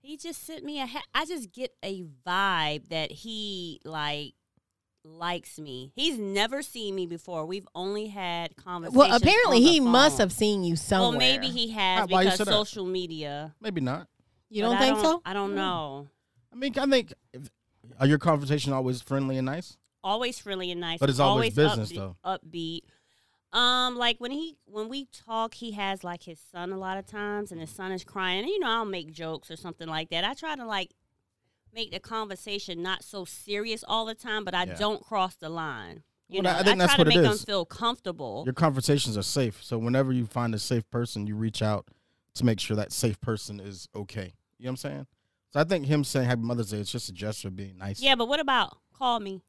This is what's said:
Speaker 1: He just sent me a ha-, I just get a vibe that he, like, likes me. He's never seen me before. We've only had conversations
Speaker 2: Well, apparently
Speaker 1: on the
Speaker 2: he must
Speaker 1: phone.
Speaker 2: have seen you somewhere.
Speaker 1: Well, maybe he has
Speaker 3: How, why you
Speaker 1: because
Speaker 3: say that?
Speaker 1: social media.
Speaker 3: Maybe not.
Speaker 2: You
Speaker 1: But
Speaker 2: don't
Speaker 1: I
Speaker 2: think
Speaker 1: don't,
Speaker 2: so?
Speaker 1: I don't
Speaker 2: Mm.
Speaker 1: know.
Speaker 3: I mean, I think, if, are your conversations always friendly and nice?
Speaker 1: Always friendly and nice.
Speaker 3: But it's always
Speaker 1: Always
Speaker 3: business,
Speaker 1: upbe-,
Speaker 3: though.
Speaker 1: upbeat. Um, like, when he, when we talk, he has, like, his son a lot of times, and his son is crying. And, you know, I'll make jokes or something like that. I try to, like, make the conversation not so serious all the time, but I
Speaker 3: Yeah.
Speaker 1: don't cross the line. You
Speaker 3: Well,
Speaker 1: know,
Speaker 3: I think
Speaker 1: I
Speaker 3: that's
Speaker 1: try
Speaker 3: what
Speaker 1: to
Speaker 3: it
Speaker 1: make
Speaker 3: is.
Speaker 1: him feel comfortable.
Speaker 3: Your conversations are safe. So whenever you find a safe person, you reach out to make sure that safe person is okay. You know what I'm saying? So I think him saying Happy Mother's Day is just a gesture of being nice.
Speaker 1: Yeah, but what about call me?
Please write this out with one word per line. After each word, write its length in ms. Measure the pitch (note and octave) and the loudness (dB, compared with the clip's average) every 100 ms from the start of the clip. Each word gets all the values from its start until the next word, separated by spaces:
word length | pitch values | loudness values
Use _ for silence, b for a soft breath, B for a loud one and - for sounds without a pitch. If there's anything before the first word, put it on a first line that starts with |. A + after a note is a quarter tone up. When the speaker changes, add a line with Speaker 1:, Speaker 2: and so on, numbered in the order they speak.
Speaker 1:
He 140 | C4+ D4 | -14 -12
just 280 | E4+ D#4+ - | -10 -12 -12
sent 180 | D#4+ | -12
me 160 | C#4+ D4 | -8 -6
a 60 | C4 | -6
ha-, 160 | C4+ - | -8 -4
I 100 | B3+ D#4 | -4 -2
just 240 | E4+ G#3 | -8 -10
get 240 | A#3+ B3+ _ | -8 -10 _
a 220 | G3 G3 E3+ C3+ | -8 -8 -10 -12
vibe 640 | F3+ F3+ G3 F3 D3+ D3+ - | -2 2 2 2 0 -2 -6
that 200 | D#3+ D#3 | -6 -6
he, 720 | D3+ A3+ A3 G#3 F#3+ F3 - | -8 -12 -8 -6 -6 -8 -12
like, 500 | - D#3+ D3 D3 D3 _ _ _ _ _ _ _ | -10 -4 -4 -4 -8 _ _ _ _ _ _ _
likes 560 | D#3 D#3+ E3+ F3 - - | -20 -8 -4 -4 -8 -16
me. 320 | D3+ B2+ C3 - | -12 -12 -12 -4
He's 200 | D#4 B3+ | -4 -2
never 460 | G3+ G3 A3 C#4 | -4 0 0 -2
seen 320 | - A#3+ G#3 | -8 -8 -6
me 120 | F#3+ F3+ | -4 -6
before. 380 | E3+ - E3+ D#3 | -8 -8 -8 -6
We've 200 | F#3+ F#3 | -8 -10
only 320 | E3 F#3 G#3 G#3+ | -8 -6 -4 -6
had 460 | G3+ F3+ E3+ E3+ - | -8 -6 -4 -6 -10
conversations 400 | F#3 F3+ E3 B3+ | -10 -8 2 8
Speaker 2:
Well, 200 | C#4+ A#3 | 8 8
apparently 400 | C#4 G#4+ A#4 B3 | 6 6 8 8
Speaker 1:
on 60 | |
the 40 | C4+ | 8
Speaker 2:
he 100 | E4 | 8
must 380 | B3 A#3+ D4 C#4 | 8 8 8 6
Speaker 1:
phone. 20 | |
Speaker 2:
have 120 | G3+ | 2
seen 300 | - G#3+ G3+ | 4 2 2
you 140 | F3+ E3 | 0 0
somewhere. 340 | - F#3+ A#3+ | 2 4 4
Speaker 1:
Well, 80 | A#3+ | 4
maybe 300 | B3+ C4+ C4 | 4 4 -2
he 220 | B3 A3+ | -4 -4
has 300 | G#3+ F#3+ F#3 | 0 2 2
Speaker 3:
How, 60 | F#3+ | 4
why 160 | F#3 | 6
you 40 | F#3+ | 6
Speaker 1:
because 120 | F#3 | 4
Speaker 3:
say 60 | |
that? 60 | G#3 | 2
Speaker 1:
social 340 | G#3 G#3 A3 F#3 | 2 0 -4 -4
media. 680 | F#3 F3 D#3+ D3 C#3+ D#3 - | -4 -4 -6 -8 -8 -10 -10
Speaker 3:
Maybe 200 | G#3+ F3 | -6 -2
not. 260 | B2+ D3 F3 _ _ _ _ | -2 -4 -10 _ _ _ _
Speaker 2:
You 140 | G#3+ | -2
Speaker 1:
But 60 | A3 | 2
Speaker 2:
don't 80 | B3 | 4
Speaker 1:
I 40 | |
Speaker 2:
think 140 | C4 G#3+ | 4 6
Speaker 1:
don't, 80 | |
Speaker 2:
so? 180 | G#3+ E4+ | 4 2
Speaker 1:
I 80 | - | -2
don't 200 | G3+ G3 | -4 -2
Speaker 2:
Mm. 40 | G3 | -2
Speaker 1:
know. 520 | F#3+ F3 D3+ C#3 C#3+ _ _ _ _ | -2 -2 -6 -10 -14 _ _ _ _
Speaker 3:
I 20 | |
mean, 240 | A#3 C#4 C#4 | -6 -4 0
I 80 | C#4 | 4
think, 260 | C4 - - _ | 4 2 -12 _
if, 180 | B2+ C3+ _ _ _ A#2 B2 | -18 -18 _ _ _ -20 2
are 80 | C3+ | 4
your 120 | D3 | 6
conversations 540 | E3+ D3+ C#3 D3 C3 | 4 2 2 0 0
always 300 | C3+ B2+ B2 | 0 0 -2
friendly 360 | - C#3 C3+ C3 | -2 -2 0 -2
and 80 | C3 | -2
nice? 300 | D#3 F3+ - _ _ | -4 -10 -18 _ _
Speaker 1:
Always 340 | F#3+ G#3+ B3 - | -4 -2 -2 -6
friendly 320 | G#3 F#3+ F3+ | -8 -6 -4
and 100 | F3 | -6
nice. 200 | E3+ E3 | -4 0
Speaker 3:
But 100 | C#3 | 0
it's 80 | B2+ | 4
always 180 | C#3 - | 4 4
Speaker 1:
Always 180 | A#2 | 2
Speaker 3:
business, 380 | G#2+ D3+ A2 G#2+ | 4 4 4 -4
Speaker 1:
upbe-, 40 | G#2 | -6
Speaker 3:
though. 200 | F#2+ F2 | -10 -8
Speaker 1:
upbeat. 580 | F3+ F#3+ E3 E3+ E3 E3 _ _ _ _ _ _ _ | -6 -6 -8 -10 -8 -8 _ _ _ _ _ _ _
Um, 440 | A3 B3 B3+ B3+ A#3+ | 2 4 4 0 0
like, 240 | A#3+ A3+ | 0 0
when 120 | A#3+ | -4
he, 240 | C#4+ E4 D4+ _ | -6 -8 -12 _
when 220 | G#3 A3 | -8 -8
we 180 | C4+ C4+ | -8 -12
talk, 480 | - - A3+ A3+ | -18 -6 -2 -2
he 180 | - A#3+ | -4 -10
has, 320 | G#3 G3 F#3+ | -4 -4 -4
like, 200 | F3+ F3 | -8 -10
his 140 | - D#3+ | -12 -20
son 340 | - F3 F3+ | -16 -10 -8
a 60 | F#3+ | -6
lot 200 | F#3+ F#3+ | -6 -6
of 80 | G3 | -8
times, 460 | G#3+ G#3 G#3 G#3 | -8 -6 -4 -6
and 80 | E3+ | -10
his 100 | D#3+ | -12
son 200 | - F#3+ | -10 -8
is 140 | F#3 | -8
crying. 360 | - G3+ F#3 F#3 | -8 -4 -2 0
And, 80 | B3 | 0
you 100 | G4+ | -2
know, 100 | C#4 | 0
I'll 160 | A3+ | 0
make 280 | A3 F#3+ D#3 | 0 -6 -8
jokes 380 | D#3+ E3 D#3+ - | -10 -8 -8 -10
or 60 | E3 | -14
something 320 | F3+ D#3+ D#3+ | -14 -12 -6
like 220 | D#3+ D#3+ | -6 -4
that. 140 | E3+ | -2
I 100 | G3 | -2
try 220 | C4+ D#4+ D4 | -4 -6 -8
to, 100 | A#3 | -4
like, 240 | G3+ F#3+ _ _ _ _ _ _ _ _ | -4 -6 _ _ _ _ _ _ _ _
make 180 | A3 A3+ | -10 -8
the 100 | F#3+ | -8
conversation 840 | - A3+ G#3+ F#3 - G3+ G3 E3+ | -6 -6 -6 -8 -6 -8 -6 -6
not 200 | F3+ F#3 | -4 -4
so 220 | - G3+ | -6 -12
serious 580 | F3+ - - G#3 A3+ A3 - | -12 -12 -6 -4 -4 -6 -2
all 180 | A3 | -2
the 100 | A3+ | -2
time, 300 | A3 B3 G#3+ | -8 -6 -6
but 100 | G3 | -2
I 100 | F3 | -2
Speaker 3:
Yeah. 100 | F3+ F3 | -2 -2
Speaker 1:
don't 260 | G#3 G#3+ | -2 -2
cross 340 | - G#3 F#3 - | -4 -2 -2 -4
the 120 | D#3 | -10
line. 540 | E3 D#3+ B2 F#2 - _ _ _ | -8 -8 -8 -12 -16 _ _ _
You 140 | F#3+ | 0
Speaker 3:
Well, 100 | F3+ | 2
Speaker 1:
know, 40 | E3+ | 4
Speaker 3:
I 40 | |
think 60 | F#3+ | 4
Speaker 1:
I 60 | G#3+ F3+ | 6 6
Speaker 3:
that's 80 | |
Speaker 1:
try 40 | C#4+ | 8
Speaker 3:
what 60 | |
Speaker 1:
to 60 | D#3+ - | 8 8
Speaker 3:
it 40 | |
Speaker 1:
make 100 | D#3+ | 6
Speaker 3:
is. 80 | - | 4
Speaker 1:
him 60 | - | -2
feel 180 | G3+ | -4
comfortable. 760 | E3+ - A#3 A#3+ F#3+ D#3+ C3 G#2 | -4 -2 -2 -2 -8 -8 -8 -6
Speaker 3:
Your 100 | C3 | -6
conversations 600 | C3 D#3+ C3 B2 C#3+ B2+ G#2+ | 2 2 2 2 2 2 -2
are 60 | |
safe. 400 | F#2 C#3+ B2 - | -2 0 0 -2
So 160 | - A#2 | -6 -4
whenever 340 | A#2 B2+ C3+ | 0 2 2
you 140 | B2+ A2+ | 0 -2
find 280 | B2 A#2 | -2 -2
a 40 | A2 | -2
safe 300 | - A#2+ - | 0 -2 -2
person, 360 | A#2+ A#2+ - G#2 | -4 -4 -4 -6
you 80 | G#2 | -2
reach 260 | A2+ - | -4 0
out 260 | G#2+ G#2 - _ _ _ _ | 0 0 -4 _ _ _ _
to 100 | - | 0
make 160 | A#2+ A2 | 2 2
sure 160 | - G#2+ | 0 -2
that 160 | G#2 | -2
safe 280 | - A#2 G#2 | 0 0 0
person 380 | - A2 - G#2 | -4 -4 -6 -12
is 280 | G2 F#2+ - | -12 -14 -14
okay. 400 | G#2+ G2 A2+ F#2 _ _ _ | -12 -10 -10 -12 _ _ _
You 60 | B2 | -8
know 20 | |
what 20 | |
I'm 40 | B2+ | -6
saying? 300 | C#3+ C#3+ C#3 _ _ _ _ | -8 -10 -12 _ _ _ _
So 80 | C#3+ | 0
I 40 | |
think 220 | D#3 F#3 C3+ | 2 2 2
him 180 | D3+ | 2
saying 240 | C3+ C#3 B2 | 2 0 2
Happy 140 | B2 | 0
Mother's 280 | A2+ A#2+ G#2 | 0 -2 -2
Day 80 | G#2 | -4
is 120 | G2+ | -6
just 160 | A#2+ - | -6 -8
a 40 | |
gesture 360 | F2+ G#2 G#2+ G2 | -8 -8 -6 -10
of 80 | F#2 | -10
being 220 | G2 F#2 | -12 -10
nice. 220 | G2 G2 | -8 -2
Speaker 1:
Yeah, 160 | C4 C4 | 2 2
but 120 | A#3 | 2
what 120 | D4 | -2
about 360 | C#4+ B3+ G3+ - _ | 0 0 0 -6 _
call 280 | _ B3+ A#3+ | _ -2 -2
me? 220 | G3 F#3+ | -4 -12